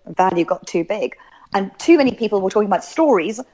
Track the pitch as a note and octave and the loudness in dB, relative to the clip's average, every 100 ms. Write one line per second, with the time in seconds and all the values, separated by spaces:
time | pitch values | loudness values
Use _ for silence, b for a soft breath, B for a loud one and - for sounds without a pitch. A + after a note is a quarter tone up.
0 | - E3 F#3 F3 D#3+ F3+ - F3+ E3+ G3+ | -8 -2 0 0 -2 -4 -4 -6 -4 -4
1 | B2+ - B B B G3+ G3 - - E4 | -6 -8 B B B -4 -4 -2 4 4
2 | C4 - G#3+ G3+ F#3+ G#3+ G#3 F#3 - - | 4 0 -2 -2 0 0 0 -2 -2 0
3 | D#4 G3+ E3 A3 b | 2 2 0 -6 b